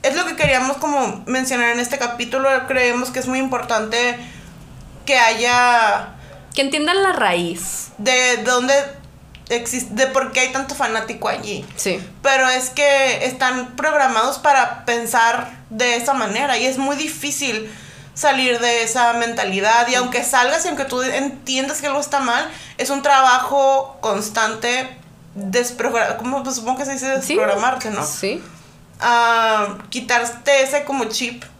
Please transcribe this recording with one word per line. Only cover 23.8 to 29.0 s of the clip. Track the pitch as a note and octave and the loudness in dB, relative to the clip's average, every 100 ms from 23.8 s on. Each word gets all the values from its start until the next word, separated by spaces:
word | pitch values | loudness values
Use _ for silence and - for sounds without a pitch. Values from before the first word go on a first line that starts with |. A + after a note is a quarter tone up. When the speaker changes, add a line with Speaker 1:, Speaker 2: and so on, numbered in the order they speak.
| C4+ - | -2 -6
Speaker 1:
constante | A3 G3+ G#3+ A3+ A3 A3 A#3+ B3 C4 - - - - G3 | -4 -4 -4 -2 -2 -2 -2 -2 -6 -14 -20 -20 -18 -12
desprogra-, | G3 A#3 A#3+ - A3+ A#3 G3+ - | -2 -2 -2 -4 -2 0 0 -2
¿cómo? | A#3+ C4+ | -4 -4
Pues | B3 B3+ | -4 -6
supongo | A3 C4 | -4 -4
que | C#4 | -4
se | |
dice | C4 C4 C4+ | -4 -2 -4
Speaker 2:
Sí. | C4+ F4+ | 0 0
Speaker 1:
desprogramarte, | - G3+ A#3+ B3+ A#3+ | 2 2 0 0 -4
¿no? | G3+ D3 | -4 -4
Speaker 2:
Sí. | - E3+ - - - - - - | -4 -4 -6 -10 -20 -20 -20 -20
Speaker 1:
Ah, | - | -4